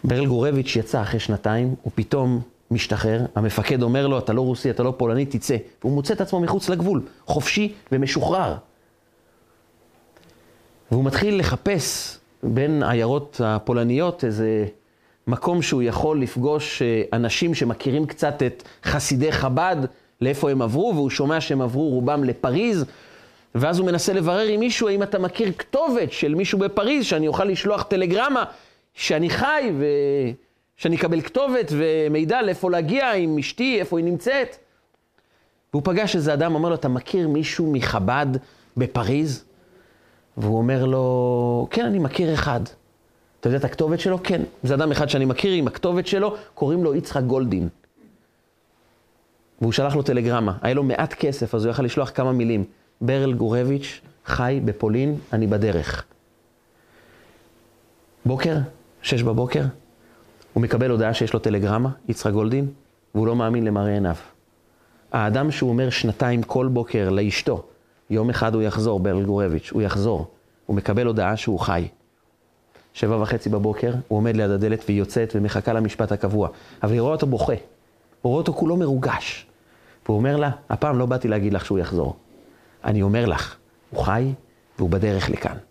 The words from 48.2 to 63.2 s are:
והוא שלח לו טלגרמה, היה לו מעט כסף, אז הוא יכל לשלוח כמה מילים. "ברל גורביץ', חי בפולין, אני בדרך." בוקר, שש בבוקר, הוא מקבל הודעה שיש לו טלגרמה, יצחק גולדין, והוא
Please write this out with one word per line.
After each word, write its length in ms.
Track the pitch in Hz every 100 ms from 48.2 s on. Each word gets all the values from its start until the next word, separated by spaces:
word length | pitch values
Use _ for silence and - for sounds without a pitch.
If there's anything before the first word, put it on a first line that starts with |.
| _ _ _ _ _ _ _ _ _ _ _ _ _ _
והוא 120 | 113
שלח 240 | 107 143 143
לו 60 |
טלגרמה, 500 | 139 123 117 120 104 92
היה 120 | 117
לו 80 | 135
מעט 320 | 139 127 156
כסף, 400 | - 147 135 113
אז 100 | 113
הוא 60 | 113
יכל 120 | 117
לשלוח 280 | 123 151 131
כמה 180 | - 131
מילים. 320 | 127 117 110 95 - _ _
"ברל 320 | 120 135 135
גורביץ', 680 | 123 110 120 127 139 139 - - _ -
חי 340 | - 127 139
בפולין, 540 | 110 101 110 113 143 147 -
אני 140 | 110 110
בדרך." 580 | 104 107 87 73 - - _ _ _ _ _ _ _ _ - - - - _ _ _ _ _ _ _ _ _
בוקר, 340 | 120 135 165 156 135 - - -
שש 200 | - 123
בבוקר, 400 | 120 113 123 151 135 - - _ - - - - -
הוא 100 | 117
מקבל 280 | 117 117 127
הודעה 240 | 113 110
שיש 180 | 117 113
לו 60 | 113
טלגרמה, 520 | 113 104 101 107 131 131 -
יצחק 240 | 113 110
גולדין, 340 | 104 110 131 139 139 _ _ _
והוא 120 | 104